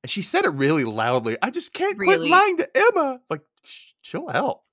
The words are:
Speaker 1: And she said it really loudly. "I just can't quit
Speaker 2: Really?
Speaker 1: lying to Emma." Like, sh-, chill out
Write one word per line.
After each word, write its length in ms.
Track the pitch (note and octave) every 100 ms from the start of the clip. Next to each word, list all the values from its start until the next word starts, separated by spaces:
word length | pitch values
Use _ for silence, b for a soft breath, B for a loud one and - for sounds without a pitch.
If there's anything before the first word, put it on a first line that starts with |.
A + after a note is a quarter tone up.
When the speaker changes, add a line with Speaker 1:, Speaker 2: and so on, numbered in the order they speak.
Speaker 1:
And 60 | -
she 120 | G3+
said 240 | - F4 G4+
it 80 |
really 320 | C#3 C#3 D#3+ A#2+
loudly. 500 | A2 A2+ B2+ A2+ A2+
"I 80 | A#3
just 240 | E4+ -
can't 240 | - F#4+ F#4
quit 100 | F#4+ G4
Speaker 2:
Really? 120 | E4
Speaker 1:
lying 280 | F4+ G4+ E4+
to 120 | - -
Emma." 420 | A4+ G#4 C#4+ B3 _
Like, 120 | D3+ _ _ -
sh-, 260 | - - _
chill 260 | - D#3+ E3+
out 320 | - C4+ - _